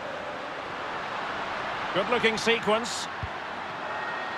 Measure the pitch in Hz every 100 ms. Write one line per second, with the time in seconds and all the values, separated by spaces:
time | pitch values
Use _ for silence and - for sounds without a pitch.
0 | - - - - - - - - 135 143
1 | - 143 - - - - - - - 170
2 | 202 240 226 220 - 233 190 214 240 -
3 | - - - - - - - - - -
4 | - - -